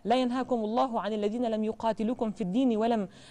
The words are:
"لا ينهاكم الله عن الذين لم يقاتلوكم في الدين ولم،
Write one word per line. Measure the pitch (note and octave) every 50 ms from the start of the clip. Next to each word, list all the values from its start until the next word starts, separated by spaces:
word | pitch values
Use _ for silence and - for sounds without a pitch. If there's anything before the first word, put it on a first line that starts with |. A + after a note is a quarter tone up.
| -
"لا | F#3+ A#3+
ينهاكم | C4 B3+ A#3+ A#3+ C4 B3 B3 B3+
الله | A#3 G#3+ G#3 A3 B3 C4 C4+ A#3 A3+
عن | F3 G3+ A3
الذين | G#3+ G#3 G#3 G#3 A#3+ B3
لم | A3+ A3 G#3+ G#3+
يقاتلوكم | G#3+ A3 - - A3+ G#3+ - A3+ G#3+ B3+ - A#3+ A3
في | G3+ -
الدين | G#3+ F3 F3+ A#3+ C4+ B3+ A3+ G#3
ولم، | A3 A#3 A#3+ A3 G3 F3+ - - - -